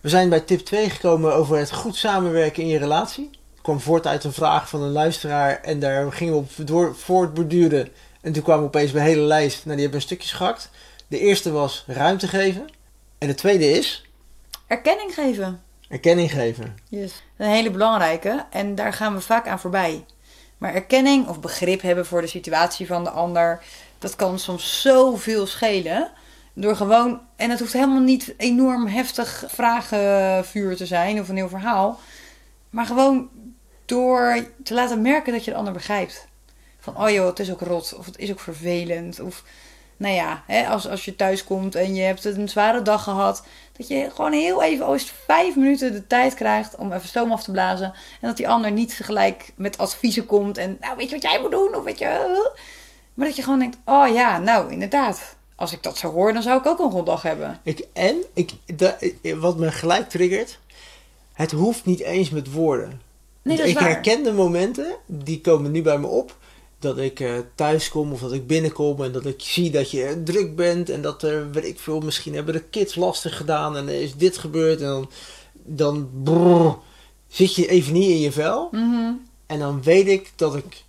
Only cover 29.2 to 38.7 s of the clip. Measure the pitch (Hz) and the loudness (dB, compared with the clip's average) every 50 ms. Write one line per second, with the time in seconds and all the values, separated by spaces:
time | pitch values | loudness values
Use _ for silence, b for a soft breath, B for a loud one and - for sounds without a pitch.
29.2 | - 233 - - - - - - - 233 233 240 - - - 208 202 202 202 196 | -6 -6 -6 -12 -12 -14 -6 0 0 2 2 0 -2 -2 0 2 2 4 4 4
30.2 | 190 190 190 190 190 - - 208 202 190 185 180 185 175 180 175 170 190 214 214 | 4 2 2 0 -2 -2 -6 -4 -4 -4 -4 -4 -6 -2 0 0 0 0 0 -4
31.2 | 196 180 190 190 190 180 175 190 190 233 233 196 190 208 233 233 B B B B | -4 -4 -4 -4 -4 -4 -6 -6 -4 -2 0 2 0 0 -2 -4 B B B B
32.2 | B B B B B B B B _ _ - 220 233 226 240 254 269 269 269 254 | B B B B B B B B _ _ -6 -6 -4 -2 2 4 4 4 4 2
33.2 | 254 - - - - - - _ _ _ _ _ _ - 247 240 254 254 254 247 | 0 -4 -16 -20 -20 -20 -20 _ _ _ _ _ _ -4 -2 0 2 2 4 4
34.2 | 247 240 240 240 233 - - - 269 - 220 240 247 240 240 220 214 247 277 311 | 4 2 2 0 -2 -6 -14 -16 -10 -4 -2 -2 0 0 0 0 2 2 2 2
35.2 | 302 - 240 233 233 - - - 208 202 190 180 - - 208 202 185 - - - | 2 -2 -4 -4 -4 -6 -6 -6 -6 -6 -8 -8 -6 -4 -4 -4 -4 -6 -10 -18
36.2 | - _ _ _ _ b b b b b b b - - 131 - 202 214 208 202 | -20 _ _ _ _ b b b b b b b -16 -14 -6 0 0 2 2 4
37.2 | 185 180 180 - 208 185 185 175 180 170 180 170 170 - - - 185 - 185 - | 2 0 0 -2 -6 -6 -6 -8 -4 -4 -4 -4 -4 -8 -14 -14 -18 -18 -16 -12
38.2 | - 202 202 190 - - 165 151 165 175 | -10 -10 -10 -10 -10 -14 -14 -8 -4 -4